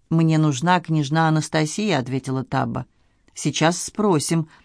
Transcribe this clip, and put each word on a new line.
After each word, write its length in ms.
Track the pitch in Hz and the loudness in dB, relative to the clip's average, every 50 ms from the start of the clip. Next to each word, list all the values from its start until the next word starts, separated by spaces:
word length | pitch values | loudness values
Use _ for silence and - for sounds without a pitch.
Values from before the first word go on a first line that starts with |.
| _ _ | _ _
«Мне 280 | 165 165 165 160 160 156 | 0 2 4 4 4 4
нужна 420 | 156 151 139 123 151 175 185 180 | 2 2 0 0 0 2 0 0
княжна 480 | 180 - 160 156 147 131 151 165 165 160 | 0 0 -2 0 0 0 0 2 2 2
Анастасия», 720 | 156 156 151 - - 156 156 151 - - 208 214 170 135 | 2 2 0 -2 -2 -2 -2 -2 -4 -4 -2 0 0 -2
ответила 440 | 120 123 127 135 131 135 131 131 123 | -2 -2 -4 -6 -4 -4 -4 -4 -4
Табба. 440 | - - 131 127 117 123 131 131 - _ _ _ _ _ _ _ _ _ | -4 -4 -4 -2 -2 -4 -8 -10 -12 _ _ _ _ _ _ _ _ _
«Сейчас 460 | - - 156 - - 156 160 170 - | -6 -4 -4 0 2 2 2 2 0
спросим». 680 | - - - - 214 208 175 147 - - 165 165 156 - - - _ | -6 -10 -4 -2 0 2 2 2 2 0 0 -2 -2 -4 -10 -20 _